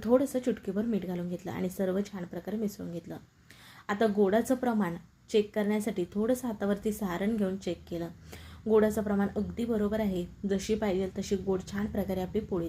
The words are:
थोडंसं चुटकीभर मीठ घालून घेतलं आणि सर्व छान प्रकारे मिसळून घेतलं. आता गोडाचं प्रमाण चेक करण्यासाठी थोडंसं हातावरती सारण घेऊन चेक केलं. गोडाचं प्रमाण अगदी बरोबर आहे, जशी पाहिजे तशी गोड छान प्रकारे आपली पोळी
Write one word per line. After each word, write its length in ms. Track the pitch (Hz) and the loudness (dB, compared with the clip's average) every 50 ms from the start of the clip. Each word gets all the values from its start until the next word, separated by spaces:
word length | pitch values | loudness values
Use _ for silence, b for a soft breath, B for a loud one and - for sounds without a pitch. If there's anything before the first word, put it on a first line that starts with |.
| 208 | 4
थोडंसं 360 | 214 240 262 277 269 - 254 | 6 6 6 6 2 0 0
चुटकीभर 460 | 254 254 214 - - 202 180 202 220 | 0 0 -2 0 -4 -4 -2 -2 0
मीठ 200 | 233 220 190 185 | 0 -2 -2 -2
घालून 240 | 175 180 175 175 175 | -2 -4 -4 -4 -4
घेतलं 220 | 180 170 - - | -6 -6 -6 -8
आणि 180 | - 180 185 180 | -4 -2 -4 -4
सर्व 300 | 185 - 196 185 185 196 202 - | -2 0 0 0 0 0 -2 -4
छान 140 | - 190 175 | -6 -10 -10
प्रकारे 320 | - - 180 - 190 208 | -8 -8 -8 -6 -6 -4
मिसळून 340 | 220 220 202 - - 180 175 | -2 -4 -4 -4 -6 -10 -8
घेतलं. 260 | 170 170 165 - 165 - - - _ - B B B B B B B B B | -8 -10 -10 -10 -12 -14 -14 -18 _ -20 B B B B B B B B B
आता 200 | - 208 202 233 214 202 | -4 0 2 2 4 4
गोडाचं 400 | 208 208 190 202 233 240 - 262 | 4 4 6 6 4 4 2 0
प्रमाण 400 | 254 - 247 226 208 190 170 170 170 - - - - - - | 2 2 0 2 2 2 0 0 -6 -10 -16 -20 -20 -10 2
चेक 240 | - 214 208 208 - | 2 2 2 2 0
करण्यासाठी 500 | 220 208 208 214 214 208 233 202 190 175 - - | 0 2 2 2 2 0 0 -2 -2 -4 -2 0
थोडंसं 340 | 202 220 226 254 247 262 | 0 2 2 2 0 0
हातावरती 440 | 240 208 208 202 196 208 202 - 220 | -4 -4 -2 0 0 0 0 0 -2
सारण 440 | 208 208 214 185 170 175 196 214 233 | -2 -2 -2 -4 -2 0 0 0 2
घेऊन 220 | 208 202 190 190 | 2 0 0 -2
चेक 260 | 190 - 185 170 - - - | -2 -4 -4 -4 -4 -6 -8
केलं. 200 | 175 165 170 170 - B B B B B B B B B B | -4 -4 -4 -6 -8 B B B B B B B B B B
गोडाचं 360 | 214 214 220 214 214 208 220 | 4 6 6 6 6 4 0
प्रमाण 260 | 208 208 202 202 202 196 - | 0 2 2 2 2 2 0
अगदी 280 | 214 196 180 175 - 240 | -2 -4 -2 -4 -4 -2
बरोबर 340 | 233 233 208 208 202 214 220 | 0 0 2 2 0 0 0
आहे, 260 | 220 196 185 175 175 180 - - - 196 | 0 0 0 -2 -4 -6 -8 -6 -2 0
जशी 260 | 202 196 196 - 214 | 0 0 0 0 0
पाहिजे 340 | 214 220 208 175 190 190 190 - | 0 2 0 2 2 0 -2 -2
तशी 180 | 208 190 - 202 | -6 -2 0 -2
गोड 260 | 185 185 196 190 185 185 - | 0 0 0 -2 -2 -2 -6
छान 140 | 202 202 208 | -6 -4 -4
प्रकारे 360 | 214 - 202 185 190 185 185 | -2 -2 -2 -2 0 -2 -2
आपली 180 | 185 185 - 214 | -2 -2 -2 -4
पोळी 260 | 214 - 202 175 165 | -2 0 -2 -2 -2